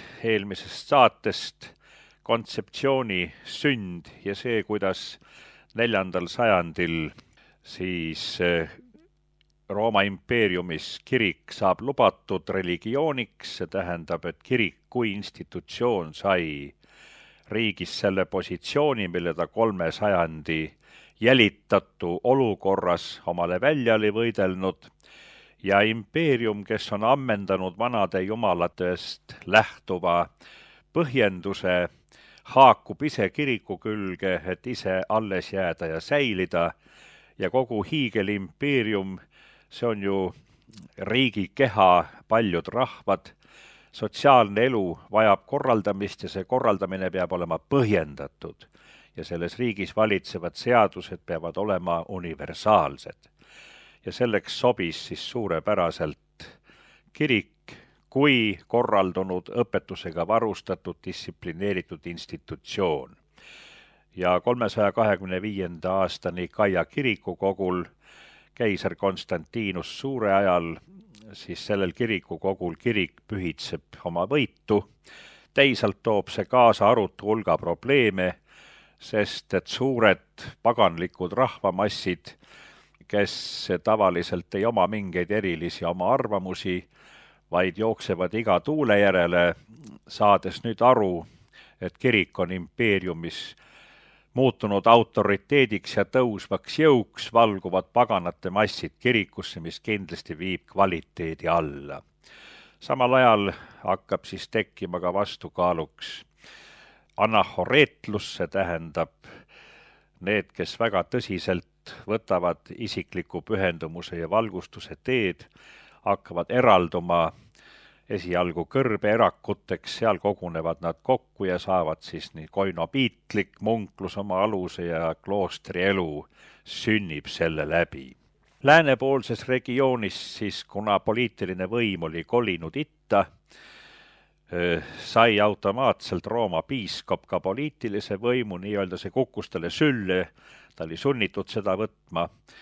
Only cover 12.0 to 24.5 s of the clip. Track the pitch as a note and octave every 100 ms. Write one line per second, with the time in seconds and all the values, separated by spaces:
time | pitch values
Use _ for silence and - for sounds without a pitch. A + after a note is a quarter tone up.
12 | G#2+ - - F#2 - F#2+ F2+ F2 A2 C3
13 | D#3 C3+ A2+ - - - F2 G2 F2+ E2+
14 | D#2 E2+ E2+ - - B2+ G2 - _ B2+
15 | A#2 G2 G2 - F2 F2+ - - A#2+ G#2
16 | D#2+ D2+ G2 F#2 D#2+ C#2+ C#2 - _ _
17 | - - - _ - G#2 A2+ F#2+ A2 -
18 | G#2 F#2+ F2+ F#2 F2 F2 - D3 D3+ B2
19 | F#2+ F2 F2 D#2+ E2 - A2+ G2 E2 -
20 | G#2 F#2 E2 D#2 D2+ D#2+ D#2 - _ -
21 | - _ A2 C3 G#2 - - G2+ - _
22 | F2 F2 B2 C3+ A#2+ F#2+ F#2+ G2 F2 E2+
23 | - - - F2 E2+ F2+ C3 D3+ A#2 A2
24 | G#2+ G#2 A#2 G#2 F#2+